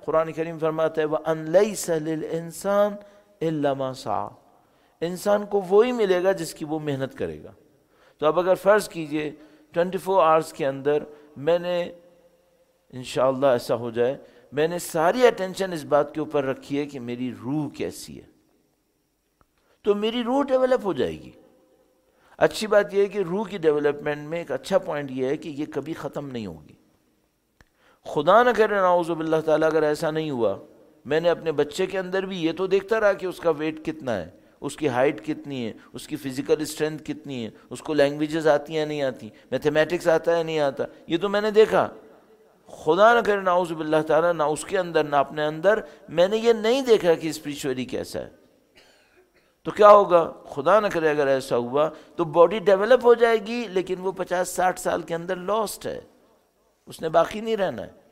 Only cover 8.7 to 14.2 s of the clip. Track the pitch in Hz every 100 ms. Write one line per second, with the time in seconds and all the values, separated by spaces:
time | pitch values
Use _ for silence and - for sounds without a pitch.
8.7 | 208 190 165 156 151 151 - - _ _
9.7 | 170 180 185 180 190 160 160 156 - 147
10.7 | 135 135 147 147 - - - 143 175 175
11.7 | 175 175 - _ _ _ _ _ _ _
12.7 | _ _ 127 127 147 127 131 139 123 -
13.7 | 120 120 113 120 139